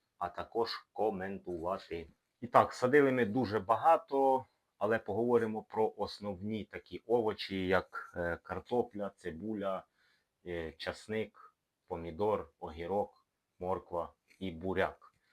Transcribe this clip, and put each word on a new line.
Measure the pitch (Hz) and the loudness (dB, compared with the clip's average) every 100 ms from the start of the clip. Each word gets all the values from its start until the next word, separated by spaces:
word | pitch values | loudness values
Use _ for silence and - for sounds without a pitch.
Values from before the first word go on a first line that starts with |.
| _ _ | _ _
а | 90 | -8
також | - 92 113 113 - - | -6 -6 -2 -2 -4 -12
коментувати. | - 107 98 95 98 92 87 85 95 - 85 82 _ _ _ | -2 0 0 -4 -8 -8 -6 -4 -4 -6 -10 -10 _ _ _
І | 120 | 4
так, | 127 107 | 6 6
садили | - 123 147 139 | 2 4 6 6
ми | 127 | 4
дуже | 110 117 107 107 | 2 2 0 0
багато, | 92 110 151 160 - 139 135 131 - _ _ _ | 0 2 6 4 4 2 4 2 0 _ _ _
але | 104 110 | 0 0
поговоримо | - 101 120 120 110 110 | 0 -2 2 2 2 -4
про | - 110 110 - | -6 0 0 0
основні | 98 - 104 90 104 110 | -6 -6 -8 -6 -6 -6
такі | 92 90 - 90 - | -6 -12 -12 -14 0
овочі, | 120 107 98 - 95 92 | 2 2 -2 -4 -4 2
як, | 92 - - - 87 | 2 2 -8 -10 -4
е, | 85 82 | -4 -4
картопля, | - 92 - 123 - 101 98 - | -6 -10 -2 0 0 -4 -8 -8
цибуля, | 87 80 107 107 98 95 - _ _ _ _ _ 90 | -10 -8 -8 -6 -4 -4 -8 _ _ _ _ _ -10
е, | 85 80 | -8 -8
часник, | - 92 - - 110 104 - - _ _ _ _ | -8 -8 -8 -6 -6 -6 -10 -20 _ _ _ _
помідор, | 87 85 80 104 98 - _ | -8 -8 -2 0 0 -4 _
огірок, | 85 80 85 101 - - _ _ _ _ | -14 -10 -2 -2 -2 -6 _ _ _ _
морква | 90 90 - 87 80 - _ _ | -4 -4 -4 -6 -6 -12 _ _
і | 95 | -8
буряк. | 80 95 90 85 - - _ _ | -6 -4 0 0 -2 -18 _ _